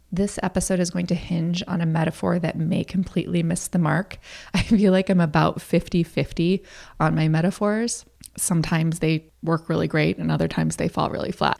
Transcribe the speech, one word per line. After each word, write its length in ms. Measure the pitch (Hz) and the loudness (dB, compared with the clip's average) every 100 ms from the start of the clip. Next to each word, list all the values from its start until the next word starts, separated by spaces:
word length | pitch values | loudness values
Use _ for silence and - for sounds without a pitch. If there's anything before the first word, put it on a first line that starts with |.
| _ | _
This 260 | 185 202 - | -2 -2 -2
episode 380 | 180 190 - 185 | -2 -2 0 0
is 120 | 175 | 0
going 160 | 180 175 | -2 -2
to 80 | 175 | -2
hinge 460 | - 170 165 175 - | -2 -2 0 -2 -2
on 140 | 170 | -2
a 40 | 165 | 0
metaphor 540 | 160 160 - 185 175 | 0 0 -2 0 0
that 180 | 160 - | 0 -2
may 280 | 160 - - | -2 -2 -2
completely 580 | 185 180 - - 175 | -2 -2 -2 -2 0
miss 240 | 165 175 - | 0 -2 -2
the 120 | 180 | 0
mark. 400 | 156 156 196 - - - | 2 0 -2 -10 -18 -20
<laughs> 180 | - | -6
I 80 | 190 | -4
feel 320 | - 214 202 | 2 4 6
like 160 | 185 190 | 4 4
I'm 100 | 180 | 2
about 420 | 165 156 156 - | 4 4 2 0
fifty-fifty 1000 | - 170 - 175 165 - 139 - 165 185 - - - - | 0 0 2 0 0 -2 -2 0 0 0 -2 -18 -16 -2
on 140 | 156 160 | 0 2
my 120 | 156 | 2
metaphors. 800 | 160 175 - 208 214 233 - - _ - - | 2 2 0 0 0 -2 -6 -12 _ -18 -8
Sometimes 600 | - 170 156 165 165 160 | 0 0 2 0 0 0
they 260 | 160 156 - _ | 0 0 -4 _
work 260 | 160 165 - | -2 -2 0
really 200 | 160 165 | -2 0
great 320 | 156 156 - | 2 0 0
and 100 | 160 | -2
other 180 | 156 160 | 0 0
times 280 | - 160 - | 0 -2 -2
they 120 | 170 | -2
fall 220 | - 156 | -2 -2
really 220 | - - | -2 -6
flat. 280 | - - | -6 -6